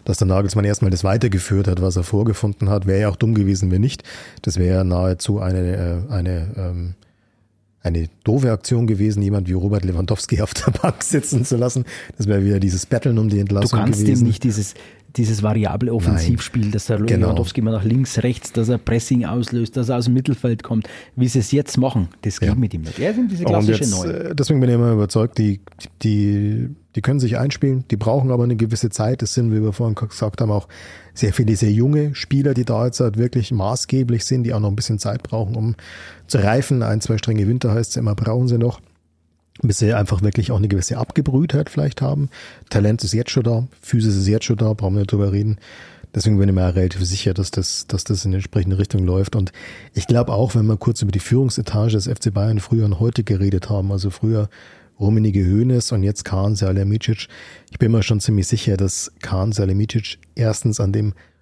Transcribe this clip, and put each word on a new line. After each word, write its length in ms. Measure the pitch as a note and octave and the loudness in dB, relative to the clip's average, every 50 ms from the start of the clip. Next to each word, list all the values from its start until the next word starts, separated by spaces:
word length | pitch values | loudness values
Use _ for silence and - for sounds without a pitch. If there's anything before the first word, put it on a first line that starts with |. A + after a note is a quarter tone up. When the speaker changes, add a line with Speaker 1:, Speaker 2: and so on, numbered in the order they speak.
| - | -4
Speaker 1:
dass 140 | - F#2 - | -4 -2 0
der 80 | G2+ | 2
Nagelsmann 380 | F#2 F#2 F#2+ G2+ F#2 G2 G#2+ G2+ | 2 2 2 2 0 0 0 0
erstmal 260 | G2+ G#2 - G#2+ F#2+ | 0 0 2 2 0
das 140 | F#2 E2+ G2 | 2 0 0
weitergeführt 640 | F#2+ G2 A#2 B2 A2+ G2 F2+ - - G2+ G2 F#2+ F#2+ | 0 0 2 2 0 0 -2 -2 0 0 0 2 0
hat, 120 | F2+ F2+ | 0 0
was 160 | F#2 F#2+ F2+ | 0 0 0
er 60 | F#2+ | -2
vorgefunden 680 | E2+ - - G2+ A2+ A2+ G2+ - - G#2 G2+ - G#2 F#2+ | -2 0 0 0 2 0 0 0 -2 -4 -2 -2 0 0
hat. 180 | G#2 G2+ F#2+ | 0 0 0
Wäre 140 | F#2+ F#2+ G2 | 2 2 2
ja 80 | G#2+ G#2 | 2 0
auch 80 | F#2+ | 0
dumm 180 | - A#2 A2 A2+ | 0 0 2 2
gewesen, 360 | G#2+ G2 G2 G2 F#2 F#2+ F2+ | 4 2 2 2 2 0 2
wenn 100 | F2+ G2 | 2 2
nicht. 220 | A2 A#2+ - - - - - - - - - - | 2 0 -2 -6 -12 -18 -20 -20 -20 -20 -20 -8
Das 160 | - A2 D2+ F2+ | -6 -2 0 0
wäre 260 | F2+ F2+ F#2 F#2+ F#2+ | 2 2 2 2 2
nahezu 560 | F2+ F2 F2+ F#2 F#2 F2+ E2+ - - G2+ G2+ | 2 0 0 0 0 -2 -2 -2 -2 -2 -2
eine, 640 | F#2+ F#2 F#2 F#2 F2+ F2+ F#2 G2 F2 F2 E2+ F2 G2+ D3 | -2 -2 -2 0 -2 -2 -2 -2 -2 -4 -4 -4 -4 -4
äh, 40 | |
eine, 420 | A#2 F#2 F2 F#2 F2+ E2 E2 G2+ - | -4 -4 -2 -2 -2 -4 -4 -6 -6
ähm, 380 | G2 F#2 F2+ F2 F2 F2 F2+ F#2 - _ _ _ _ _ _ _ _ _ _ _ _ _ _ _ _ | -6 -6 -6 -6 -6 -6 -8 -10 -12 _ _ _ _ _ _ _ _ _ _ _ _ _ _ _ _
eine 260 | - F2 E2+ E2 D#2+ D#2+ - _ - | -4 -2 -2 -2 -4 -6 -8 _ -2
doofe 280 | G#2+ A2+ C#3 C3 A#2+ | 0 2 2 2 0
Aktion 340 | A2 G2 - - B2+ A#2 A#2 | 0 -2 -2 -2 0 0 2
gewesen, 360 | A2 G#2+ F#2+ G#2 G#2+ G2+ G2+ | 2 2 2 0 0 0 0
jemand 260 | G2+ G2 G#2 G2+ F#2 F2+ | 0 0 0 0 0 0
wie 60 | F#2 | 0
Robert 300 | F#2 F2+ G2+ G#2 G2+ F#2+ | 0 0 0 0 0 0
Lewandowski 560 | F#2 F2 E2 F#2 - G#2+ - - - A2 D2+ | -2 -2 -2 -2 -2 -2 -4 -2 -2 -2 -2
<laughs> 20 | |
auf 100 | - - | -2 -2
der 180 | - - - - | -4 -2 -2 0
Bank 320 | G#2 - - - - - | 0 2 0 -2 -2 -2
sitzen 420 | - - - D3 - - C#3+ A#2 B2+ | -4 -2 0 -2 0 0 0 -2 0
zu 120 | - C3 | 0 0
lassen. 280 | A#2 B2 B2 - C3 B2 - - - - - - - | 0 0 0 -2 -2 -4 -6 -8 -14 -16 -12 -8 -4
Das 80 | G#2 | 0
wäre 180 | G2+ G#2 G2 G2 | 0 2 2 2
wieder 160 | G2+ G2+ F#2+ | 2 2 2
dieses 240 | G2 F#2+ F#2 F#2 - | 2 2 0 -2 -2
Betteln 340 | - B2+ A#2 - C3+ A#2 A2 | -2 -2 0 0 2 2 2
um 100 | A2 G#2+ | 2 2
die 100 | G#2 G2+ | 2 2
Entlassung 400 | G2+ G2 G2+ G2 A2 - A#2+ A2 | 2 0 0 0 2 2 2 2
Speaker 2:
Du 60 | G#2 | 2
kannst 160 | A#2+ A2 G#2 | 2 2 2
Speaker 1:
gewesen. 240 | G#2+ C#3+ B2+ B2 A#2 | 2 2 4 4 4
Speaker 2:
ihm 40 | A#2 | 2
nicht 160 | G#2+ - - | 2 2 0
dieses, 300 | A#2+ G2+ G#2+ G2 - - - - - - - _ - - | 0 0 0 -4 -6 -8 -14 -20 -20 -20 -20 _ -6 -2
dieses 260 | B2+ A#2 G#2+ A2 G2+ | 0 0 0 0 0
variable 500 | G#2 G#2+ G#2+ A2 G#2 - - G#2+ B2 A#2+ | 0 0 2 2 0 0 0 -2 -2 0
Offensivspiel, 680 | A#2 A2 F2 - G2+ E2+ E2 F2 A#2+ A#2+ - - - B2 | 0 0 2 2 2 2 2 2 0 0 -2 -2 -2 0
Speaker 1:
Nein. 80 | G#2 G#2 | 0 0
Speaker 2:
dass 160 | G#2+ G#2 - | 0 -2 -2
der 120 | - A2+ G2+ | -2 0 0
Speaker 1:
Genau. 280 | G#2+ A2+ A#2 A#2 A2+ | 2 2 2 2 2
Speaker 2:
Lewandowski 340 | G#2+ G#2 F#2+ F2+ F2 - B2+ | 2 2 0 -2 -2 -2 -2
mal 120 | A2 A2 | 0 0
nach 120 | A2 G#2+ F#2+ | 0 0 0
links, 380 | A2 A#2 C3 C3 - - A2+ | 0 2 2 0 0 -2 0
rechts, 300 | A#2+ B2 B2 - - - | 0 0 -2 -4 -8 -6
dass 160 | - A#2+ A2+ A2+ | -2 0 0 0
er 80 | B2 A2+ | 0 -2
Pressing 460 | - - A2+ A#2 - - C3+ A#2+ A2 | 0 -2 -2 -2 0 2 0 0 0
auslöst, 500 | D#2 G#2 B2 A2+ - A#2+ A#2 A2+ A2 - | 0 -2 -2 -2 -2 -2 -2 -2 -2 -2
dass 120 | C3 A#2 A#2 | -2 -2 0
er 80 | B2+ | 0
aus 80 | A#2+ A#2 | 0 2
dem 80 | B2 A#2+ | 2 2
Mittelfeld 480 | C3 C3 D3 B2 - - A#2+ A2+ G#2+ | 2 2 0 -2 0 0 -2 -2 -2
kommt, 260 | - - A#2 A2+ G#2 - - - - - _ | -4 -2 -2 -2 -2 -4 -10 -20 -20 -10 _
wie 120 | B2 B2 B2 | 0 0 2
sie 120 | A#2 B2+ | 2 0
es 100 | G#2 - | 0 2
jetzt 260 | C3+ C#3+ C#3+ - - | 2 0 0 0 0
machen, 320 | B2+ B2+ C3 - A2+ F2+ E2+ - - | 0 0 2 2 0 -2 -2 -6 -6
das 180 | - G#2+ - - | -6 -6 -4 0
geht 100 | G#2 G2+ | 0 0
Speaker 1:
Ja. 40 | G#2+ | 2
Speaker 2:
mit 180 | B2+ A#2+ G2+ | 2 0 -2
ihm 100 | - E2 | -2 -6
nicht. 160 | D#2 D#2 - - | -8 -8 -6 -4
Er 120 | C#3 G3 | -4 -2
ist 80 | G#3+ A#3+ | 0 0
eben 100 | B3 G3 | 0 0
diese 140 | G3 E3+ F3 | -2 -2 0
Speaker 1:
Und 60 | - | 0
Speaker 2:
klassische 300 | - G#2 G#2+ G#2+ - - | 2 4 4 2 2 2
Speaker 1:
jetzt, 80 | - A#3 | 0 0
Speaker 2:
Neun. 200 | - F#2 F2+ - | -2 -2 -2 -4
Speaker 1:
äh, 240 | - - - E3+ E3 | -4 -6 -6 -4 -2
deswegen 260 | D3 C3+ - D#3 C3 | -2 0 2 2 4
bin 100 | B2+ B2 | 4 4
ich 60 | A#2+ | 4
immer 160 | A#2+ A#2+ A#2 | 4 4 4
überzeugt, 440 | A2+ G#2 G#2 G2 - A2+ A2 A2+ - | 4 2 2 2 0 0 0 0 0
die, 240 | - A2 G#2 G2 G2 - - - - - - - - | 0 0 0 0 -2 -6 -14 -20 -20 -20 -20 -10 -4
die, 680 | - A2 G#2 G#2 G2+ G2+ G#2 G2+ G#2 G#2 G#2+ A2+ A#2+ B2+ D3 - _ _ - | -2 0 2 2 2 2 2 2 0 0 0 -2 -4 -4 -8 -12 _ _ -8
die 60 | A2 | -4
können 180 | - C3+ C#3 C#3+ | -2 0 0 2
sich 160 | B2+ A2 A#2+ | 0 0 0
einspielen, 480 | A#2 B2+ C#3+ - - D3 C#3 C3 C3 - - | 0 -2 -2 -2 0 0 0 0 0 0 0
die 60 | A2 | -2
brauchen 340 | G#2 A2 A2 B2 C#3+ B2+ B2+ | 0 2 2 2 2 2 2
aber 140 | B2 A#2+ A#2+ | 2 2 2
eine 120 | A#2+ A#2+ | 2 2
gewisse 340 | G#2+ A2+ A2 A#2 - - G#2+ | 2 0 0 0 -2 -2 -2
Zeit. 300 | - - G#2+ A2+ B2+ - | -2 0 0 0 0 -2
Das 120 | A2+ - - | -2 -2 0
sind, 180 | B2+ A#2+ A2+ | 0 2 2
wie 100 | G#2+ G#2+ | 2 2
wir 100 | A2 A2 | 2 0
vorhin 240 | G2 - A#2+ A2+ G#2 | 0 0 0 0 0
gesagt 440 | - A2+ A2 - - A#2 G#2 - - | -2 -4 -6 -6 -4 -4 -4 -2 0
haben, 100 | A#2+ G#2+ | 0 0
auch 180 | G#2 G2+ - - - - - - - - - - - | 0 0 -2 -6 -12 -20 -20 -20 -20 -20 -20 -20 -6
sehr 200 | - - G#2 - | -2 0 0 2
viele 200 | - A#2 G#2+ A2 | 2 2 2 2
sehr 160 | F#2+ A#2 G#2 | 2 2 2
junge 420 | G#2 A2 A#2+ C#3 D3 D3+ D3 D3 C3+ | 4 4 4 2 2 2 0 0 -4
Spieler, 400 | - - - C#3+ C#3 C#3 C#3 B2+ | -6 -4 0 0 2 2 2 2
die 100 | B2 A#2+ | 0 0
da 220 | A#2+ A#2 A2 A#2+ | 0 0 0 0
jetzt 140 | B2+ - - | 0 0 0
halt 180 | B2+ A2+ G#2 A2 | 0 0 2 0
wirklich 340 | A#2+ B2 - B2 G#2 - | 0 0 0 -2 0 0
maßgeblich 720 | A#2+ G2+ F#2+ G#2 B2 - - - C3+ C3 B2+ A#2+ A#2 A2 - | 0 0 0 0 -2 -4 -2 -2 0 0 2 2 0 -2 0
sind, 200 | - C3 B2+ A#2 | -2 -2 0 0
die 100 | A2+ A#2 | 0 0
auch 60 | G#2+ | 0
noch 100 | G#2+ G2+ | 0 0
ein 60 | G2+ | -2
bisschen 220 | G#2+ - - G#2+ G#2 | -2 -2 -2 -4 -2
Zeit 240 | - G#2+ A2+ C3 | -2 -4 -4 -6
brauchen, 340 | - - A2+ A2+ A2+ F#2+ A#2 | -6 -6 -4 -4 -4 -4 -2
um 180 | A2 A2 A#2 A2+ - - - - - - - - - - | -2 -2 -2 -4 -4 -10 -16 -20 -20 -20 -20 -20 -20 -6
zu 120 | - - G#2+ | -2 0 2
reifen. 440 | G2 G#2 A#2 C3+ C3+ - C#3 B2 | 2 2 2 2 2 0 0 0
Ein, 200 | A2+ A2 G#2+ A2 | 0 0 0 -2
zwei 160 | - - A2+ G#2+ | 0 -2 -2 -2
strenge 280 | - A#2 A2 G#2+ G2 | 0 0 0 2 2
Winter, 260 | G#2 A#2+ B2+ - A#2 G#2 | 2 0 0 0 0 0
heißt 160 | A#2 A2+ - | 0 -2 -2
es 60 | - - | -4 -2
immer, 160 | A#2 G#2 G#2 | -2 -2 -2
brauchen 340 | - A2 A2 A2+ B2 B2+ B2 | -2 -2 -2 0 0 2 2
sie 80 | A#2+ | 2
noch, 240 | A2+ A#2 A#2+ - - - _ _ _ _ _ _ _ _ _ _ _ _ _ - - | 2 2 0 -2 -6 -12 _ _ _ _ _ _ _ _ _ _ _ _ _ -6 -2
bis 180 | - A2 G2+ - | 0 0 2 2
sie 140 | A#2 G#2 | 2 2
einfach 300 | A2+ G#2 G2+ - G#2 F2+ | 2 0 0 0 0 0
wirklich 280 | G2+ G#2 - A#2 G2+ - | 0 0 0 0 0 0
auch 40 | A#2 | 0
eine 120 | F#2+ G#2 G2 | 0 0 2
gewisse 280 | G2+ F#2+ - - - | 0 0 0 -2 -4
Abgebrühtheit 720 | - A2+ - - - C#3+ D3 B2+ C3+ E3+ D#3 - D3 D3+ - | -4 -6 -4 -2 -2 0 0 0 0 0 0 0 -2 -2 -2
vielleicht 320 | - D3 D3 C#3+ - - | -2 -2 -2 -2 -2 -2
haben. 300 | C3 C3+ C#3+ D3 C#3 C3+ - - - - - - - - | -2 -2 0 -2 -2 -4 -6 -12 -20 -20 -20 -20 -8 -4
Talent 340 | - G#2 G2+ G#2 A2+ - - | 0 2 2 2 2 0 -2
ist 80 | F2 | -2
jetzt 180 | - A2+ A#2+ - | -2 -2 -2 -2
schon 120 | - C3 | -2 0
da, 260 | A2+ A#2 A#2 A2+ B2+ - - _ | 0 2 0 0 -2 -4 -8 _
Physis 340 | - - - A#2 A2 G#2+ G2+ | -6 -2 0 2 2 2 2
ist 100 | F#2+ G2 | 2 2
jetzt 200 | G2 G#2 A2 - | 2 2 2 0
schon 100 | - A2+ | 0 0
da, 160 | G2+ A2 G#2+ | 2 2 0
brauchen 220 | A2 G#2+ G#2 F#2 G2 | 0 0 0 0 0
wir 60 | G2+ | 0
nicht 120 | G2 - | 0 0
drüber 200 | G#2+ G2+ G2+ G2 | 0 0 2 2
reden. 260 | G2 G2+ G#2+ A2 G#2 - - - - - - - - - - - - | 2 0 0 0 -2 -4 -6 -14 -20 -20 -20 -20 -20 -20 -20 -8 -6
Deswegen 240 | - - A2 G#2 G2 | -2 2 2 4 4
bin 100 | G2 G2 | 4 4
ich 60 | F#2+ | 4
mir 120 | F#2 F2+ F2+ | 4 2 2
auch 40 | F2 | 2
relativ 300 | F#2+ F#2 F2+ F2+ F#2 F#2 | 2 0 0 0 -2 -2
sicher, 300 | F2 F#2+ G2 - G2 F2+ | -2 -2 -2 -2 -2 -2
dass 160 | G2 F#2 - | -2 -2 -2
das, 360 | - G2 F#2 - - - - | -4 -4 -4 -4 -6 -8 -6
dass 180 | - - F2+ - | -6 -6 -4 -4
das 200 | - G#2+ F#2+ - | -4 -4 -2 -2
in 60 | G2 | -2
die 60 | F#2 | -2
entsprechende 420 | F#2+ - - - G#2 F2 F#2 F#2+ F#2+ | -2 -4 -2 -2 -2 0 0 0 0
Richtung 260 | G2 - - G2 F#2 | 0 0 0 0 0
läuft. 320 | F2+ F2+ F#2+ G2 - - | 2 2 0 0 0 0
Und 160 | G#2+ F#2+ - - - - - - - - - | -2 -2 -2 -6 -10 -18 -20 -20 -20 -20 -10
ich 140 | - G#2 - | -8 -4 0
glaube 260 | - A#2+ A#2+ B2 - | 2 2 2 2 0
auch, 220 | A#2 G#2 B2+ - - | 0 0 0 2 2
wenn 100 | A2+ G#2+ | 2 2
wir 140 | A2 G#2+ - | 2 0 0
kurz 240 | - A#2+ A2+ - | 0 -2 0 0
über 100 | G#2+ G2 | -2 -2
die 80 | F#2 F#2 | -2 -2
Führungsetage 720 | - - A#2+ C3 C3+ A#2+ - - A2 - - G#2 G#2+ A2+ | 0 0 2 2 2 2 0 -4 -4 -2 -2 0 2 2
des 140 | G#2+ G#2 G2 | 0 0 -2
F 140 | B2 A#2 - | -2 -4 -4
C 100 | - A2 | -2 -2
Bayern 280 | G2 G2+ G2+ A2 A2 G#2 | 0 0 0 0 0 -2
früher 260 | - - A#2 A2+ A2 | -2 0 0 2 2
und 140 | G2+ F#2 D#2+ | 2 0 0
heute 220 | A2+ A#2+ - - | 0 0 0 0
geredet 460 | G#2 - G#2 F#2 G2 G2+ G2 F#2 - - | 0 0 0 0 2 2 2 0 0 -2
haben, 240 | G#2 G2 F#2+ G2 | -2 -2 -2 -2
also 160 | G2 F#2+ F#2+ G2 | -2 -2 -4 -4
früher 400 | - - A2 A2 A2+ G#2+ G#2 G#2 - - - - - - - _ _ - | -4 -2 -2 0 0 0 -2 -2 -6 -12 -20 -20 -20 -20 -20 _ _ -2
Rummenigge, 440 | G2+ G#2 A2 A2 A2 G#2+ F#2+ G2+ F#2 | 2 2 4 4 4 4 2 2 4
Hoeneß 460 | F2+ G2 G#2+ A#2+ B2+ B2+ A#2+ - - | 4 4 4 4 4 2 2 0 0
und 100 | B2 G2+ F#2+ | 0 0 0
jetzt 200 | G2+ G#2 - - | 0 -2 -4 -6
Kaan, 300 | - - F#2+ G2 G#2 G#2+ | -4 -2 0 0 0 0
Salihamidzic. 720 | F#2+ G2 F#2+ F#2 F#2+ G2 G2 G#2 A2 - - A2 - - - - - - - - - - _ | 0 0 0 0 0 0 0 0 0 0 -2 -2 -2 -6 -12 -18 -20 -20 -20 -20 -20 -20 _
Ich 60 | - - | -4 0
bin 120 | - A2 | 2 4
mir 120 | A#2 A2 G2 | 4 2 2
schon 160 | - A2 G2+ | 2 0 0
ziemlich 260 | - - G#2+ G2+ F#2 | 2 2 2 2 2
sicher, 300 | - A#2 G#2+ - A2 G2 | 2 0 0 2 0 0
dass 340 | F#2 G2 F#2 - - - - - - | 2 0 0 -2 -4 -8 -10 -12 -14
Kaan, 300 | - - F#2 F#2 G2 A#2 | -8 -4 -2 -2 -2 0
Salihamidzic 680 | G#2 G#2 G2 F#2+ F#2+ G2+ G#2+ - - A2+ G#2 - - - _ _ _ | 0 0 0 0 2 0 0 0 -2 -4 -4 -6 -10 -14 _ _ _
erstens 420 | - A#2 A2 G#2+ - - A2+ G#2+ - | -2 0 0 0 0 0 -2 0 0
an 120 | G2+ G2 | 0 0
dem 220 | G2 G#2+ G#2+ G#2 - - - _ _ _ | 0 0 0 -2 -4 -6 -12 _ _ _